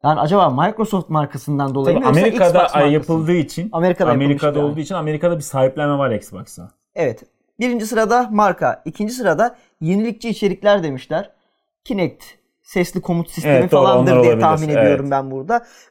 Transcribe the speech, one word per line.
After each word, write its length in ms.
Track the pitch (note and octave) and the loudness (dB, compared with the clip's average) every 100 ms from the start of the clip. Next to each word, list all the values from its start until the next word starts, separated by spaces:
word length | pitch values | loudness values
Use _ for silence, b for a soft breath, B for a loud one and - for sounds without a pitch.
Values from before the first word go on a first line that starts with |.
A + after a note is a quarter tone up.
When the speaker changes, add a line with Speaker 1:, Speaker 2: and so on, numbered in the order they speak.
Speaker 1:
Yani 160 | C#3+ D3+ | 0 0
acaba 300 | D3+ G3+ E3+ | 2 2 2
Microsoft 600 | C3 F3+ A3 G#3+ F#3+ - | 2 -2 -2 -4 -4 -2
markasından 640 | D#3 C#3+ C#3 - C#3+ C#3 C3+ | -4 -4 -8 -6 -4 -2 -2
dolayı 200 | C3+ C3 | 0 0
Speaker 2:
Tabii 100 | C3 | 2
Speaker 1:
mı 40 | |
yoksa 120 | D3 | 4
Speaker 2:
Amerika'da 260 | G#3+ - F3 | 2 2 2
Speaker 1:
Xbox 140 | F3 | 4
markası 240 | F3 D3+ C#3+ | 2 2 2
mı? 80 | |
Speaker 2:
yapıldığı 400 | D3+ - E3 D#3 | 2 0 -2 0
için, 360 | F3 C#3+ - G3 | 0 -2 -6 -6
Speaker 1:
Amerika'da 380 | E3 F3+ F3+ F3+ | -2 0 0 0
yapılmış 160 | B2 C#3 | 2 2
Speaker 2:
Amerika'da 340 | C#3+ D3+ D3 | 0 0 -2
Speaker 1:
yani. 120 | D3 | -4
Speaker 2:
olduğu 80 | D3+ | -4
için 160 | D3+ F#3+ | -8 -6
Amerika'da 400 | D#3 D3+ F3 E3+ | -6 -2 -2 -4
bir 60 | |
sahiplenme 560 | D3 C3+ C3 - D3 C#3+ | -6 -2 0 0 -2 0
var 140 | C#3 | -2
Xbox'a. 600 | G#2+ - F#2 G#2 - F2+ _ _ - | -4 -8 -18 -18 -20 -20 _ _ -4
Speaker 1:
Evet. 280 | D3+ A2+ - _ _ _ | -4 -4 -16 _ _ _
Birinci 260 | B3 A#3+ G#3+ | -4 -4 -4
sırada 440 | A3+ A3 A#3+ A#3+ | -2 0 0 0
marka, 500 | G#3+ G#3 E3+ C3+ - - | 0 0 2 -2 -2 -10
ikinci 280 | - G#3 | -8 -8
sırada 420 | B3+ G#3 D#3 A#3+ b b b | -4 -2 0 -2 b b b
yenilikçi 480 | D#3+ G3 A3+ A#3 A#3 | -2 0 -2 -6 -8
içerikler 540 | G3+ G3+ G3 G#3 G3+ | -4 -2 0 0 0
demişler. 480 | D#3+ C3 - D#3 G#3 _ _ _ _ _ - | 0 -8 -6 -6 -6 _ _ _ _ _ -8
Kinect, 380 | G#3+ F3 - - _ _ _ | -4 -4 -4 -20 _ _ _
sesli 380 | _ G3 F3 F3+ | _ -4 -2 -4
komut 280 | - E3+ E3 | -4 -4 -4
sistemi 260 | - D3+ C3+ | -6 0 2
Speaker 2:
Evet, 160 | F3+ | 4
doğru, 100 | D3 | 4
Speaker 1:
falandır 300 | - B2 B2+ | 4 4 4
Speaker 2:
onlar 120 | B2+ | 6
Speaker 1:
diye 80 | A#2+ | 6
Speaker 2:
olabilir. 100 | A2+ | 4
Speaker 1:
tahmin 280 | D#3 D#3 D#3 | 2 2 0
ediyorum 360 | C#3+ C#3 C3+ C#3 | 2 2 2 0
Speaker 2:
Evet. 60 | |
Speaker 1:
ben 200 | C#3 C3+ | -4 -4
burada. 340 | C3 C#3 A#3 A#3 B B | -10 -4 -4 -4 B B